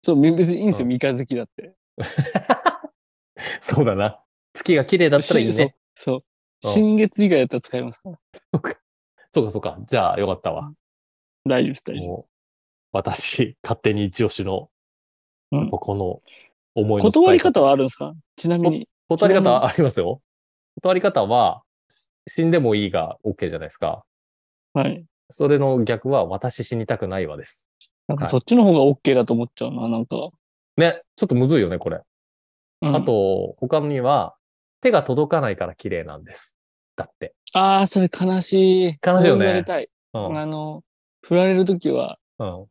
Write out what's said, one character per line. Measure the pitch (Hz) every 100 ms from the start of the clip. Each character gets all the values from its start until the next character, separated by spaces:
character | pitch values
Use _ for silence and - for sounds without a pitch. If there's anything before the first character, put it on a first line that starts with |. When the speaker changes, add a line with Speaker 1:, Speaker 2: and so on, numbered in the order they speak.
Speaker 1:
そ | -
う、 | 147
み-、 | 156 170
別 | 170
に | 175
い |
い |
ん | 208
で |
す | 160
よ、 | 123
Speaker 2:
う |
ん。 |
Speaker 1:
三 | 127
日 | 139
月 | 127 131 120
だ |
っ | 110
て。 | - - _ _ -
Speaker 2:
<laughs> | - - 494 - - 247 349 - - _ _ _ _ - - -
そ | - -
う | 120
だ |
な。 | 98 104 - _ _ _
月 | - - 156
が |
綺 | 131 185
麗 | 165
だ | 143
っ |
た | - 151
ら |
い |
い | 113
ね。 |
Speaker 1:
し-、 | 110
そ | -
う、 | _ _ -
そ | - 127
う。 | _ _ _ _
Speaker 2:
う | -
ん。 |
Speaker 1:
新 | 208 214 214
月 | 214 -
以 | 208
外 | 156
だ | 127
っ |
た | 123
ら |
使 | - 127
え |
ま | 123
す | -
か | 196
ら。 | 165 _ - _
Speaker 2:
そ | -
っ |
か。 | - - _ _ _ _ _
そ | -
う | 110
か、 |
そ | 101
う |
か。 | 87 90 107
じ | 117
ゃ | 87
あ、 | 90
よ | 98
か |
っ | 90
た | 90
わ。 | 78 147 - _ _ _ _ _ _ 135
Speaker 1:
大 | 127
丈 | -
夫 |
で | 139
す、 | -
大 | 160
丈 |
夫 |
で |
す。 | 90
Speaker 2:
も | 87
う、 | - _ _ _ _ _ _
私、 | 98 101 107 - - 113 -
勝 | - 113
手 | 107
に | 104
一 | 101 -
押 | 110 -
し |
の、 | 95 95 - _ _ _ _ _ _ _ _
Speaker 1:
う | 143
ん。 |
Speaker 2:
や | -
っ |
ぱ | 104
こ | - 101
の | 92 - _ - _ _ _ -
思 | 107 104
い |
の | 214
伝 |
え |
方。 |
Speaker 1:
断 | 311 359
り | 370
方 | 359 -
は | 139
あ | 139
る |
ん | 131
で |
す | -
か？ | 147 160 _ -
ち | 170
な | 170
み | 165
に。 | 156 - _ _
Speaker 2:
こ-、 | 165
断 | 202
り | 190
方 | 190
は | 127 127
あ | -
り |
ま | 143
す | -
よ。 |
Speaker 1:
ち | 87
な |
み | 123
に。 | _ _ _ _ _ -
Speaker 2:
断 | 185 185
り |
方 | 196 160 101
は、 | 120 101 - _ _ _ - _ _ -
死 | -
ん | 165
で | 170
も | 123 104
い | 101
い |
が | 85 80 -
オ | 110
ッ | 92
ケ | 87
ー |
じ | 80
ゃ |
な | 78
い |
で |
す | _
か。 | 78 78 _ _ _ _ _ _ _
Speaker 1:
は | - -
い。 | - - _ _
Speaker 2:
そ | - 143
れ | 143
の | 139 127
逆 | 113 113 127
は、 | 139 85
私 | 98 127 - -
死 | 117
に | 110
た | -
く | 98
な | 95
い | 80
わ | 73
で | 67
す。 | _ _ _ - _ -
Speaker 1:
な | 147
ん |
か | 85
そ | 131
っ |
ち | - 240
の |
方 | 202
が | 160
オ | 139 139
ッ |
ケ | -
ー | 127
だ | 113
と |
思 | 117 123
っ |
ち | -
ゃ | 120
う |
な、 | 123
Speaker 2:
は | 113
い。 |
Speaker 1:
な | 117
ん | 120
か。 | 123 160 _ _ _ _ -
Speaker 2:
ね、 | 165 - _ -
ち |
ょ | 202
っ |
と | 123
む | 131
ず | 156
い |
よ | 90
ね、 | 87
こ | -
れ。 | 80 _ _ _ _ _ _ _ _
Speaker 1:
う | 151
ん。 | 143
Speaker 2:
あ |
と、 | 151 110 95 95 95 -
他 | 123 156
に | 147 139
は、 | 123 143 85 _ _ _ _ _
手 | 254
が | 185
届 | 139 127 147
か | 165
な | 127
い | 95
か | 87
ら | 80
綺 | 98
麗 | 87
な | 80 76
ん |
で | 80
す。 | - - _ _ _ _ -
だ | -
っ | _
て。 | - _ -
Speaker 1:
あ | 185 190 196
ー、 | 196
そ | 196
れ | 180
悲 | - 185 185
し | 180 190 190 185 180
い。 | 151 180
Speaker 2:
悲 | 185
し | 170
い |
よ |
ね。 |
Speaker 1:
そ | 110
う |
言 | 98
わ |
れ | 98
た | 90 160
い。 | 117 _ _
Speaker 2:
う | 113
ん。 | 98 151
Speaker 1:
あ | 151
の、 | 156 156 156 _ _ _ _
振 | - 175
ら | 190
れ | 185
る | 190
時 | 180 160
は、 | 131 131 - _ _
Speaker 2:
う | 101
ん。 | 90 98